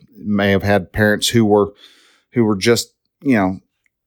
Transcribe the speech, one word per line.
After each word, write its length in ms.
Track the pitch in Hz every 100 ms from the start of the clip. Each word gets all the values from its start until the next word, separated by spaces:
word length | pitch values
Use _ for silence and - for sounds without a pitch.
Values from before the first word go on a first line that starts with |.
| _ -
may 340 | 104 101 101
have 120 | 95
had 280 | 101 101 85
parents 380 | - 107 104 -
who 160 | 117
were, 280 | 104 104 101 - - _ _ _ _
who 100 | 123
were 140 | 107 98
just, 360 | 113 113 - _ _ _
you 140 | 139
know, 240 | 113 92 98 _ _ _ _